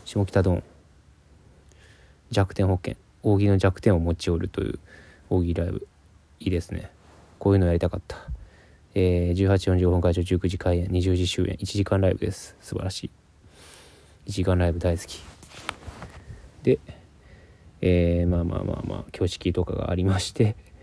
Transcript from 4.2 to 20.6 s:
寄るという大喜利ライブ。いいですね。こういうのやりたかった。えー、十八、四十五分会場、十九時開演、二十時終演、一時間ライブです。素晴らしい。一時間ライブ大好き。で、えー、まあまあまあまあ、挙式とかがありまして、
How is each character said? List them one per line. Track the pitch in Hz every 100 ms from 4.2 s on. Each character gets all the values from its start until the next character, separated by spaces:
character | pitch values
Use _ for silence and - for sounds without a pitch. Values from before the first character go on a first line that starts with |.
| -
寄 | 82
る | -
と | -
い | -
う | - - - - - -
大 | 92
喜 | 85
利 |
ラ | 87 87
イ |
ブ。 | - - _ _ _ _ _
い | -
い |
で | 87
す | -
ね。 | 87 - - - - - -
こ | 98
う |
い | 98
う |
の | 90
や |
り | 85
た | 87
か | 87
っ | -
た。 | - - - - - - - _
え | 98 92 90 87
ー、 |
十 | 87 98
八、 | 98 95
四 | 90
十 | 90
五 |
分 | 90
会 | 87
場、 | 87
十 | 87 92
九 | 92
時 | 90
開 | 92 87
演、 | 92
二 | 90
十 | 92 90
時 | 90
終 | - 90
演、 | -
一 | 95 101
時 | 95
間 | 98
ラ | 95
イ |
ブ | 92
で | 101
す。 | - - -
素 | - -
晴 |
ら | 95
し | - -
い。 | - _ _ - - - - - - - - -
一 | 98
時 |
間 | 92 90
ラ | 87
イ |
ブ | 85
大 | 90 85
好 | -
き。 | - - - - - - - - - - - - - - -
で、 | - - - - - - - - - - - -
え | 90 87 85 87 87
ー、 |
ま | 87
あ |
ま | 85 -
あ |
ま | - -
あ | -
ま | 50
あ、 | -
挙 | - 92
式 | - 90
と | 87 -
か |
が | - -
あ | 90
り |
ま | 92 95
し | -
て、 | - 107 -